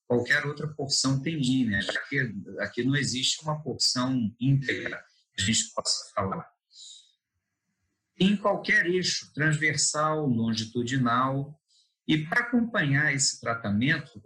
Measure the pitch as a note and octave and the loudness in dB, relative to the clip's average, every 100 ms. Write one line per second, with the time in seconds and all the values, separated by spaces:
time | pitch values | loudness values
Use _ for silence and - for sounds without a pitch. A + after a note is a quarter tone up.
0 | - A#2+ A#2+ C#3+ D3 D3 D3+ - C#3 - | 0 0 2 0 0 -4 -6 -6 -4 0
1 | C3+ C3+ E3 D#3+ B2 C3 A#2 G2 - - | 2 0 0 0 2 2 2 0 0 -4
2 | - C#3 B2 G2 F2 F#2 G#2 - B2+ C#3 | -4 -2 -2 -6 -10 -8 -6 -2 0 0
3 | A2 B2 B2+ - D#3 D3+ C#3+ A2+ - B2+ | 0 -2 -2 -2 -4 -6 -6 -2 0 0
4 | B2+ C3 G#2+ - C3 C#3 - F#2 - - | 0 0 0 0 2 4 2 -4 -6 -8
5 | - _ _ - - A2+ - - - - | -14 _ _ -4 0 0 -2 -4 -4 -4
6 | - - G2 E2+ - _ _ - - - | -4 -4 -2 -4 -8 _ _ -20 -20 -20
7 | _ _ _ _ _ _ _ _ _ _ | _ _ _ _ _ _ _ _ _ _
8 | _ - F#3+ G#3 G3+ - - - E3+ F#3 | _ 2 4 4 2 0 2 2 4 2
9 | F3 - - - D#3 D3+ D#3 D3+ - D3+ | 0 -4 -6 -2 0 2 0 0 0 0
10 | D#3 D#3 C#3+ A2+ A2+ A2 - B2 A#2+ C3+ | 0 2 2 2 0 -2 -4 -4 -2 2
11 | A#2+ A#2+ C3+ C#3 C#3+ - _ _ _ _ | 2 4 2 0 -4 -10 _ _ _ _
12 | - D#3 D#3 B3 - A#3+ A3+ G#3 D3 C#3 | 0 0 0 -2 0 0 0 0 2 2
13 | D3+ C3+ - - A#2+ G#2+ G#2 G2+ C3+ E3 | 2 0 -2 -2 -4 -2 0 2 2 0
14 | - - | -4 -12